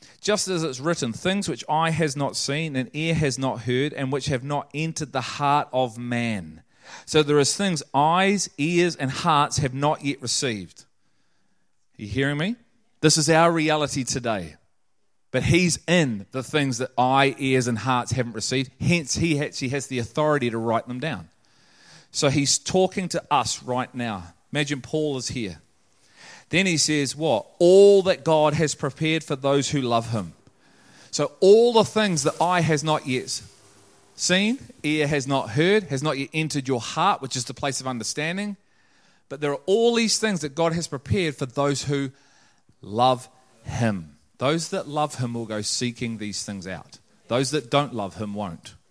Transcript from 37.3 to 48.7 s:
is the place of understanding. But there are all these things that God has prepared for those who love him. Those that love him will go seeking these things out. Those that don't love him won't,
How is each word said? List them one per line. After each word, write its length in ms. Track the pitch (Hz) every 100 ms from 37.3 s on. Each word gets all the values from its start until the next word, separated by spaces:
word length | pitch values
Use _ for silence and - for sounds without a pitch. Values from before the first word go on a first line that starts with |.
is 120 | 135 117
the 80 |
place 260 | 127 143 131
of 80 | 131
understanding. 680 | 120 107 - 156 190 208 196 _ _ _ _ _ _ -
But 120 | 147
there 100 | 147
are 120 | 143 -
all 300 | 208 233 233
these 220 | 226 -
things 240 | 220 180
that 120 | 147
God 200 | 139 165
has 120 | 165 160
prepared 480 | 135 - 208 165
for 120 | 135 139
those 380 | 143 143 135
who 280 | 131 143 135 - _ _ _ _ _ _
love 480 | - 107 127 123 - _ _ _
him. 480 | - 85 113 98 78 - _ -
Those 300 | 127 165 160
that 180 | 190 -
love 280 | 147 151 -
him 160 | 120
will 140 | 117 110
go 160 | 107
seeking 560 | 104 - 123 117 120 113
these 240 | 104 95
things 240 | - 98 90
out. 320 | 90 - - _ _ -
Those 240 | 120 131
that 180 | 151 127
don't 240 | 143 143
love 220 | 117 98 85
him 180 | 104
won't, 400 | 101 101 80 -